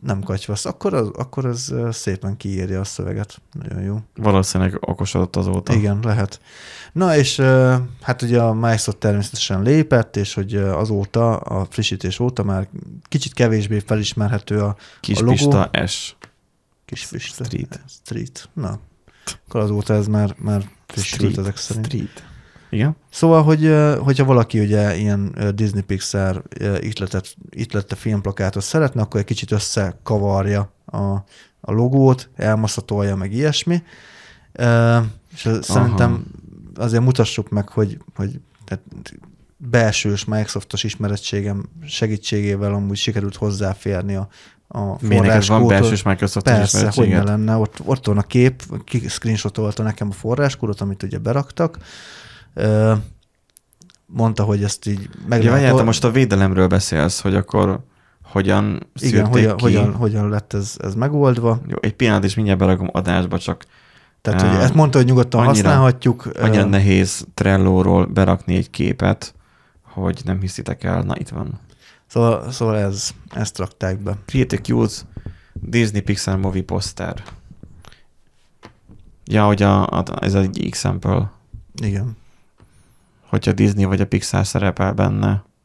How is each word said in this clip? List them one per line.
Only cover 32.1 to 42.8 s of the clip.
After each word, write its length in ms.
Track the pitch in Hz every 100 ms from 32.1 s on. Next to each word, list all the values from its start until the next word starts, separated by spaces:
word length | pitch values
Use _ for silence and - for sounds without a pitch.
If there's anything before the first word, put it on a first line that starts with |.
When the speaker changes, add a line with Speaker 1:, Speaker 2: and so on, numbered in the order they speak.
| 131 - -
Speaker 1:
elmaszatolja, 800 | 107 110 107 - - 104 101 98
meg 160 | 95
ilyesmi. 500 | 110 151 143 - 175 - - - - - - _
Ö, 460 | - 120 117 117 117 110 - _
és 120 | 160 113
Speaker 2:
Aha. 160 | 113
Speaker 1:
szerintem 600 | - - 123 98 120 - - - - - -
azért 280 | - 117 117
mutassuk 460 | 127 127 110 - 101
meg, 200 | 104 101
hogy, 300 | - 104 - -
hogy 260 | - 101 131 _ _
tehát 180 | 104 95 - - - - - _ _ _
belsős 680 | 127 120 110 104 107 101
Microsoftos 600 | - 107 107 104 - 101
ismerettségem 840 | 107 - 104 101 - 104 101 98 101 - 147
segítségével 880 | - 110 104 - 104 104 98 101
amúgy 220 | 101